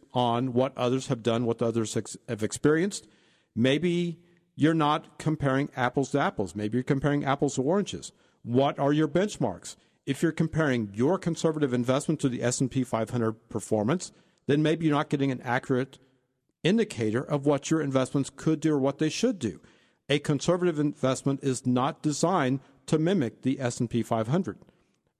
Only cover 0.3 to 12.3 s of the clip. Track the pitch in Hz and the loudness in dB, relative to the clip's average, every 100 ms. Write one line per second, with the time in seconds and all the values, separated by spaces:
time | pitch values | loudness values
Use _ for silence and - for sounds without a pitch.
0.3 | 117 131 120 131 - 123 131 131 123 110 | 0 0 0 0 0 0 0 -2 -2 0
1.3 | 113 120 113 117 113 110 - - - - | 0 0 0 0 0 -2 -4 -6 -14 -8
2.3 | 113 107 - 147 160 190 - - _ _ | -4 -4 0 2 4 0 -4 -16 _ _
3.3 | _ _ - 123 147 175 170 175 165 _ | _ _ 0 2 2 0 0 -2 -6 _
4.3 | _ _ - 143 165 147 156 - _ 160 | _ _ 0 2 4 2 0 -4 _ -4
5.3 | 156 139 131 147 - 123 - 135 143 170 | 0 0 0 -2 -2 -2 0 0 0 0
6.3 | - 95 101 107 120 127 139 143 143 143 | -2 -6 -4 -2 -2 0 0 2 0 0
7.3 | 135 143 135 131 190 196 - - _ _ | 0 0 0 0 0 -2 -8 -14 _ _
8.3 | _ - 120 139 156 143 147 156 147 208 | _ 0 4 4 2 2 2 2 2 0
9.3 | - 120 87 - - _ _ - 135 165 | 0 -4 -4 -12 -20 _ _ -6 0 0
10.3 | 156 165 156 156 123 107 98 127 190 180 | 0 -2 0 2 0 -2 0 0 2 -2
11.3 | 165 165 151 143 123 120 131 143 156 139 | -2 -2 0 0 0 2 0 0 0 0